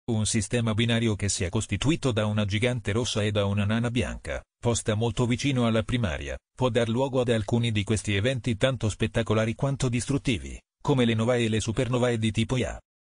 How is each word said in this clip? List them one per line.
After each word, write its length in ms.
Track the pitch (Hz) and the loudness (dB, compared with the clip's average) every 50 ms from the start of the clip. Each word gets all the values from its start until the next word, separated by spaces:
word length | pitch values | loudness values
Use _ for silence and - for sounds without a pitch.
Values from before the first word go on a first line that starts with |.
| _ | _
Un 220 | - 117 110 107 | -2 0 0 2
sistema 480 | - - 113 101 - - 120 117 113 107 | 2 0 0 0 0 0 0 0 0 0
binario 420 | 104 117 117 117 117 117 113 107 | 0 0 2 2 2 2 0 0
che 140 | 98 101 101 | 0 -2 -2
sia 200 | - - 98 85 | -2 -2 -2 -2
costituito 640 | - 110 107 - 107 95 - 131 165 165 - 139 | -2 -2 -2 -2 -2 -2 0 0 0 2 0 0
da 140 | 113 107 107 | 0 0 0
una 180 | 107 104 107 104 | 0 0 0 0
gigante 480 | 101 98 107 107 120 123 127 - - | 0 0 0 0 0 -2 -2 -2 -2
rossa 320 | 101 113 127 - - 113 104 | -2 -2 -2 -2 -2 0 0
e 60 | 107 | 0
da 140 | 104 104 101 | 2 0 0
una 200 | 98 101 104 104 | 0 0 0 0
nana 260 | 101 107 117 113 120 | 0 0 0 0 -2
bianca, 520 | 117 123 98 - - - - - 69 64 - _ _ _ | -2 -2 -2 -4 -6 -8 -8 -8 -8 -8 -10 _ _ _
posta 380 | - 120 117 107 - - 107 | -2 0 0 0 0 -2 0
molto 320 | 107 113 117 110 - 127 113 | 0 0 -2 0 0 0 0
vicino 400 | 123 117 - 139 139 123 120 113 | 0 0 0 0 0 2 2 2
alla 160 | 110 113 107 | 2 2 0
primaria, 520 | - - 123 117 92 76 69 71 69 65 - _ _ _ | 0 -2 -2 -2 -2 -2 -4 -6 -8 -10 -10 _ _ _
può 160 | - 127 127 | -2 0 2
dar 200 | 113 123 117 113 | 2 2 2 2
luogo 320 | 113 120 135 139 123 131 | 2 0 0 0 0 0
ad 80 | 123 117 | 2 2
alcuni 420 | 120 113 104 - 120 117 117 117 | 2 0 0 0 0 0 2 2
di 120 | 110 104 98 | 0 0 0
questi 320 | - 113 104 - - 104 | 0 0 -2 0 0 0
eventi 420 | 98 98 127 135 127 - 127 117 - | 0 0 0 -2 -2 -2 -2 -2 0
tanto 320 | - 135 135 117 - 113 | 0 0 0 0 -2 -4
spettacolari 640 | - - 120 107 - 117 113 - 107 107 110 113 113 | -2 -2 -2 -2 0 0 0 2 2 2 2 0 0
quanto 360 | - - 135 139 - - 131 | -2 -2 -2 -2 0 -2 0
distruttivi, 680 | 117 123 113 - 135 139 - - 123 87 69 69 65 - - _ _ _ | 0 -2 -2 -2 -2 -2 0 0 -2 -2 -4 -8 -12 -14 -16 _ _ _
come 240 | - - 147 131 123 | 0 2 2 4 4
le 80 | 117 117 | 4 2
novae 320 | 110 113 117 127 120 120 | 2 2 2 2 2 2
e 40 | 110 | 2
le 120 | 110 110 | 2 0
supernovae 560 | 101 - 113 - 131 117 127 120 117 123 120 113 | 0 0 0 0 0 0 2 2 2 2 2 2
di 140 | 110 110 | 0 0
tipo 260 | 107 - 113 110 131 123 | 2 2 0 0 0 -2
IA. 240 | 110 - 55 - - _ _ _ _ _ | -2 -2 -6 -10 -12 _ _ _ _ _